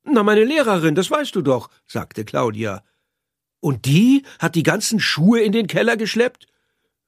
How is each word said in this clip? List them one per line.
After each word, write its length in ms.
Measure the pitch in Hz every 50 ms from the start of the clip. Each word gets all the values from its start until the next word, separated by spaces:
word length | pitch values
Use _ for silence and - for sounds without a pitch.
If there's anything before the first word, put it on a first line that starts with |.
| _
"Na, 180 | 247 302 226 208
meine 220 | 208 214 208 220
Lehrerin, 500 | 247 311 320 277 226 202 175 156 160 151
das 160 | 165 190 -
weißt 240 | 302 302 294 - -
du 80 | 196 143
doch", 260 | 139 131 120 110 - _ _ _
sagte 380 | - - 117 92 - - - 107
Claudia. 580 | 104 - 139 131 117 107 107 110 104 95 92 - _ _ _ _ _ _ _ _ _ _ _ _ _ _ _
"Und 260 | - 151 135 107 -
die 360 | 131 143 170 220 247 269 277 269 - - -
hat 160 | - 165 165
die 80 | 170 139
ganzen 380 | 156 156 214 208 - 226 202
Schuhe 400 | 135 - - 147 156 196 240 233
in 120 | 214 220 196
den 140 | 233 220
Keller 300 | 170 - 180 208 226 233
geschleppt?" 500 | 220 226 190 - 220 240 254 - _ _ _ _ _ _ _ _ _ _ _ _ _ _